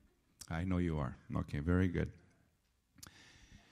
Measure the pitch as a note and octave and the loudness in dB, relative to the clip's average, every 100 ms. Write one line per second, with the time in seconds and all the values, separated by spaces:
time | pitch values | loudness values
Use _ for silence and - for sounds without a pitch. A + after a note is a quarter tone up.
0 | _ _ _ - - E2 F#2 F2+ F2 D2+ | _ _ _ -18 -8 -4 0 2 2 0
1 | B1+ - - D#2 D#2+ D2+ D#2 F2+ F#2 E2+ | -2 -6 -6 -6 -4 -2 4 4 4 2
2 | D#2+ - - _ _ _ _ _ _ _ | -2 -6 -20 _ _ _ _ _ _ _
3 | - - - - - - - | -20 -20 -20 -20 -20 -20 -20